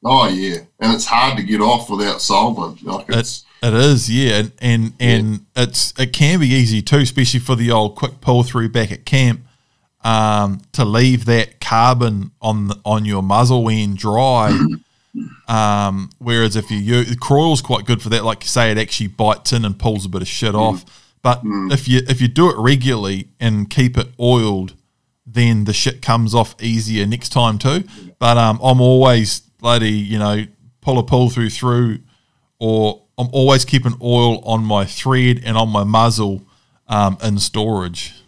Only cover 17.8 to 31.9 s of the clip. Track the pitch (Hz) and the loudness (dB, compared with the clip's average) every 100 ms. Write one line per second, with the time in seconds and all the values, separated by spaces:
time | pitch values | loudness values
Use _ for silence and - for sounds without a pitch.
17.8 | - 117 110 113 110 107 - - 113 107 | 0 -4 0 -2 -2 -6 -4 0 0 0
18.8 | 110 - 107 - 107 107 - 120 107 98 | -2 -4 -6 -2 0 0 -2 -2 -2 -2
19.8 | 120 107 95 92 90 - 113 104 110 95 | -2 -2 -4 -8 -8 -4 -2 0 0 -2
20.8 | - - _ _ 131 123 113 101 95 139 | -10 -20 _ _ -2 -2 -2 -6 -2 -4
21.8 | - 127 127 123 123 123 175 107 113 139 | 2 0 2 0 0 4 2 2 2 2
22.8 | 123 120 98 98 98 _ 117 107 101 - | 0 -2 -4 -6 -8 _ -2 -2 -2 -2
23.8 | 127 123 107 - 120 123 110 98 92 - | -2 -2 -6 -4 2 2 2 -4 -6 -12
24.8 | _ _ _ _ - 113 120 110 101 104 | _ _ _ _ -10 0 2 2 0 -2
25.8 | 131 127 - 117 110 117 113 - 113 113 | -2 -4 -2 0 2 0 -2 -4 -4 -4
26.8 | 107 110 101 117 - - 120 107 131 160 | -2 -2 -2 -4 -4 0 0 0 -2 -2
27.8 | 196 - - _ 120 120 113 110 131 127 | -6 -16 -20 _ 2 4 2 2 2 4
28.8 | 127 127 131 120 104 - _ _ 117 117 | 6 6 6 4 0 -4 _ _ 0 2
29.8 | 110 107 101 110 104 104 107 _ _ _ | 2 -2 -4 -2 -2 -2 -6 _ _ _
30.8 | - 127 123 131 123 120 113 - 127 120 | -2 -2 2 2 2 0 -4 -4 -2 0
31.8 | 120 | 0